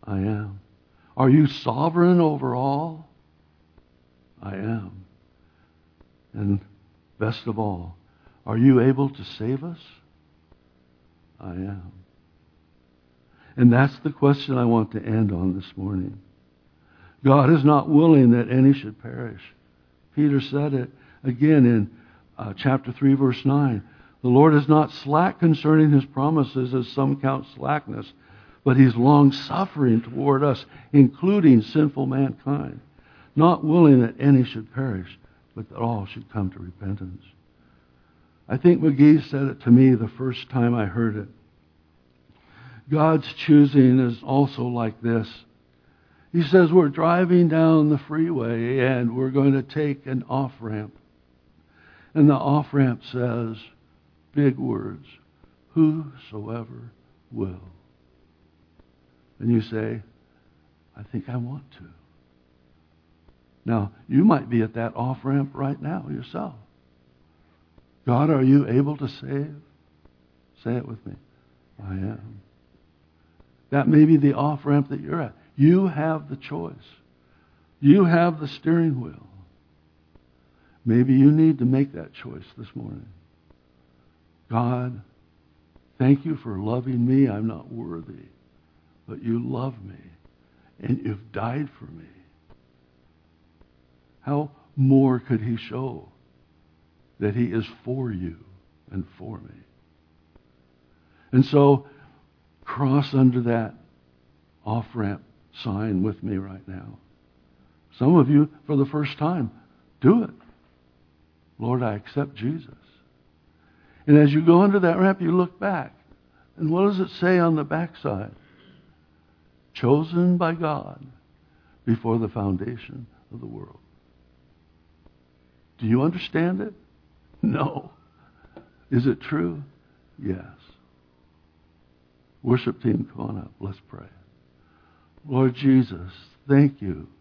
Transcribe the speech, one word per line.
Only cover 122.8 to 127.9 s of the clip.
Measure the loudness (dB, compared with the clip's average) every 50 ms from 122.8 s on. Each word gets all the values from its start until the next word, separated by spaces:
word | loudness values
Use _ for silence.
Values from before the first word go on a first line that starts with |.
| -16 -18 -18 -20 -20 -20 _ _ _ _ -20
of | -18
the | -18
world." | -16 -16 -18 -20 -20 -20 _ _ _ _ _ _ _ _ _ _ _ _ _ _ _ _ _ _ _ _ _ _ _ _ _ _ -20 _ _ _ _ _ _ _ _ _ _ _ _ _ _
Do | -4
you | -2 0 0 0
understand | -2 -4 -6 -12 -8 -4 -4 -2 -2 -4 -6
it? | -8 -10 -12 _ _ _ _ _ _ _ _ _ _ _ _ _ -4
No. | -4 -2 -2 -4 -6 -6 -10 -14 -16